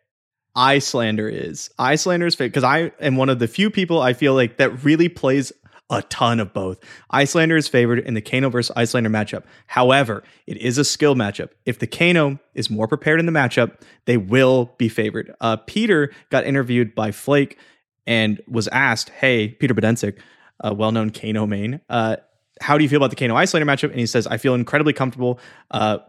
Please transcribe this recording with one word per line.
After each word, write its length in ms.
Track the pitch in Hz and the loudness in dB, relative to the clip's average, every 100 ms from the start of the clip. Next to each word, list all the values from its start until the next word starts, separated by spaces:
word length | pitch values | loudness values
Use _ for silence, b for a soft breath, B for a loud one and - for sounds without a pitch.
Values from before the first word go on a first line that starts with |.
| _ _ _ _ _ 123 | _ _ _ _ _ 0
Iyslander 720 | 131 139 - 131 113 107 107 | 2 2 0 -2 -2 -2 -4
is. 380 | - 127 - - - | -6 -8 -12 -14 -4
Iyslander 480 | 127 151 190 175 170 | 0 0 0 0 0
is 80 | |
fa-, 160 | - 127 | -2 -4
'cause 140 | 139 | 0
I 260 | 127 151 165 - | 2 2 -2 -4
am 160 | 151 131 | -2 0
one 120 | 131 | 2
of 100 | 127 | 0
the 80 | 117 | 0
few 220 | - 214 | 0 -2
people 300 | 208 180 165 | 0 0 2
I 100 | 127 | 2
feel 220 | 123 143 | 2 2
like 220 | 135 120 - | 4 2 2
that 280 | 131 127 | 0 0
really 240 | 143 160 170 | 2 4 2
plays 440 | - 135 139 131 - _ b - | 0 0 0 -2 -8 _ b -6
a 120 | 117 | -6
ton 360 | - - 120 117 | -4 -2 0 0
of 120 | 98 | -2
both. 260 | 104 95 92 B B B | -4 -6 -8 B B B
Iyslander 420 | 127 139 170 160 160 | 0 2 2 2 2
is 100 | 147 | 2
favored 340 | 127 120 120 | 2 2 0
in 120 | - | -2
the 60 | 110 | -6
Kano 300 | - 131 135 | -4 -2 0
versus 200 | 120 113 - | 0 -2 -2
Iyslander 320 | 117 123 113 | 0 0 0
matchup. 360 | 107 104 104 - b b | -2 -2 -8 -12 b b
However, 540 | - 127 135 120 101 - b b | 0 4 4 2 -4 -12 b b
it 120 | 101 | -6
is 180 | 120 127 | -4 0
a 80 | |
skill 300 | 143 - 147 | -2 2 2
matchup. 360 | 131 104 - - _ | 2 0 -4 -10 _
If 140 | - 117 | -8 -6
the 80 | 117 | -6
Kano 520 | - 170 175 143 139 _ | 0 2 2 0 -2 _
is 140 | - 113 | -8 -6
more 180 | 107 110 | -4 -4
prepared 340 | 147 156 160 | -2 0 0
in 60 | 170 | 0
the 60 | |
matchup, 480 | 156 123 - 117 - b b | 0 0 2 -2 -2 b b
they 120 | - 120 | -2 0
will 560 | 95 123 131 131 120 - | 2 4 4 4 0 -2
be 120 | 120 | -2
favored. 420 | - 107 110 - - | -2 -4 -4 -10 -6
Uh, 160 | 117 110 | -4 -4
Peter 560 | - 208 226 170 143 B B | -4 -2 2 2 0 B B
got 140 | 135 | -2
interviewed 500 | - 139 123 123 113 | 0 -2 0 0 0
by 160 | - 107 | -2 -4
Flake 460 | - - 143 139 - b b b _ - | -4 0 2 0 -4 b b b _ -2
and 340 | 117 110 104 - | 0 0 -2 -4
was 220 | 120 98 | -4 -2
asked, 400 | 127 135 110 - | 0 0 0 -6
"Hey," 380 | - 135 120 107 | -2 0 2 0
Peter 260 | - 143 | -2 -2
Bedencic, 440 | 110 107 117 104 - b b b b | 2 2 0 -2 -6 b b b b
a 140 | 110 | -6
well-known 340 | 104 110 113 110 | -2 0 0 -2
Kano 360 | - 110 107 107 | -6 -6 -2 -2
main, 340 | 101 107 139 - | -4 -6 -8 -4
uh, 280 | 120 110 - _ _ _ - | -2 -2 -4 _ _ _ -8
"How 160 | - 147 | 2 2
do 60 | |
you 60 | 147 | 4
feel 80 | 147 | 4
about 100 | 131 | 2
the 60 | - | 0
Kano 180 | 127 117 | -2 0
Iyslander 280 | 180 165 | 2 0
matchup?" 260 | 147 135 151 | 0 0 -2
And 80 | 123 | -2
he 60 | 117 | -2
says, 200 | 123 101 | 0 -2
"I 100 | 113 | -2
feel 180 | 135 | 0
incredibly 380 | 123 117 147 151 | 0 0 0 0
comfortable, 480 | 143 131 127 123 120 B B B | 0 -2 -2 -4 -4 B B B
uh, 280 | 107 107 104 | -2 0 -2